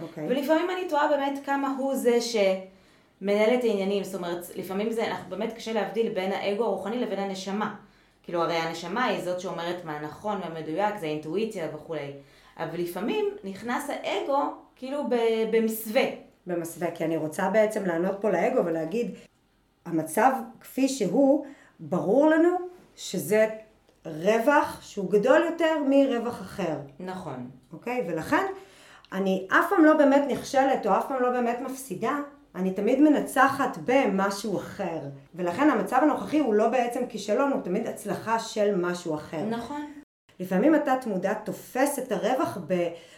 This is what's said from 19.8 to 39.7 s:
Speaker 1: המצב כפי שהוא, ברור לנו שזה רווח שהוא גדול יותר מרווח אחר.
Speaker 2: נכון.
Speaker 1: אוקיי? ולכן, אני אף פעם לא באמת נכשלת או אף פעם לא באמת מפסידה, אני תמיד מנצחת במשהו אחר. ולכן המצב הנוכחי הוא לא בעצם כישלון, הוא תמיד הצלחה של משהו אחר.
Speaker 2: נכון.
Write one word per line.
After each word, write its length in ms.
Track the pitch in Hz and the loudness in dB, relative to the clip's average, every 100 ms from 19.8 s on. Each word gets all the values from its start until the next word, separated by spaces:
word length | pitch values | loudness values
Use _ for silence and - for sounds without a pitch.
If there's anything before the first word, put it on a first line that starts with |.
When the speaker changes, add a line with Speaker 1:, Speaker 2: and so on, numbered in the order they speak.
| 170 | -4
Speaker 1:
המצב 460 | 160 151 - 247 262 - - | -4 -2 4 4 4 -6 -14
כפי 260 | - - 269 | -12 -2 0
שהוא, 560 | - 196 220 269 285 - - - - | 0 0 4 6 4 0 -16 -20 -16
ברור 500 | 147 170 151 254 311 | -4 -2 2 4 6
לנו 200 | 320 339 359 - - - - | 6 4 2 -4 -14 -20 -16
שזה 520 | - 185 143 214 220 220 - _ _ _ 165 | -8 -6 0 2 2 0 -16 _ _ _ -12
רווח 760 | 156 185 226 240 294 294 - | -4 2 2 4 4 4 -4
שהוא 300 | - - 185 | -12 -8 0
גדול 300 | 208 247 311 330 | 2 6 6 4
יותר 240 | - 320 311 269 | 0 0 2 4
מרווח 520 | 277 269 233 233 - | 4 4 2 -4 -8
אחר. 340 | 185 - 170 143 139 - | -10 -6 -4 -4 -8 -12
Speaker 2:
נכון. 500 | 185 185 160 127 123 - _ | -10 -10 -10 -10 -12 -16 _
Speaker 1:
אוקיי? 320 | 160 233 247 185 | -14 -8 -4 -4
ולכן, 380 | 214 - 320 381 - - - - - - | -4 0 0 0 -6 -14 -20 -20 -20 -10
אני 360 | 190 196 190 - | -4 0 0 2
אף 180 | 302 339 | 2 4
פעם 160 | 392 311 | 6 8
לא 80 | |
באמת 280 | 311 269 277 269 | 8 6 6 4
נכשלת 560 | 233 - 269 277 226 214 | -2 -2 2 2 2 2
או 100 | 208 | 2
אף 100 | - | 0
פעם 140 | 269 | 0
לא 80 | 247 | 0
באמת 300 | 247 233 240 | 0 0 -2
מפסידה, 560 | 262 - - 170 240 285 285 - _ 185 | -6 -10 -10 -6 -2 -2 -6 -12 _ -4
אני 160 | 185 | -2
תמיד 260 | 185 214 269 | 0 2 6
מנצחת 760 | 302 240 - 269 269 269 - 165 151 | 6 6 2 4 4 4 -2 -2 2
במשהו 720 | 269 226 190 196 202 220 175 | 4 4 2 0 -2 -4 -4
אחר. 420 | - - 180 160 139 139 - 170 | -6 -8 -6 -6 -8 -12 -14 -6
ולכן 340 | 175 202 294 | -4 2 4
המצב 300 | 226 190 254 | 4 2 4
הנוכחי 380 | 302 254 190 302 | 4 2 0 0
הוא 140 | 254 | 4
לא 140 | 208 226 | 4 4
בעצם 360 | 254 233 262 240 | 2 0 0 -4
כישלון, 420 | 208 - 226 277 | -6 -2 2 2
הוא 100 | 208 | 0
תמיד 260 | 175 202 233 | -2 -2 -2
הצלחה 520 | - 208 180 214 226 | -6 -6 -6 0 -2
של 360 | - 214 208 190 | -2 0 2 2
משהו 380 | 175 180 170 151 | 0 -2 -4 -6
אחר. 300 | - 160 208 | -6 -6 -4
Speaker 2:
נכון. 360 | 233 233 | -4 -6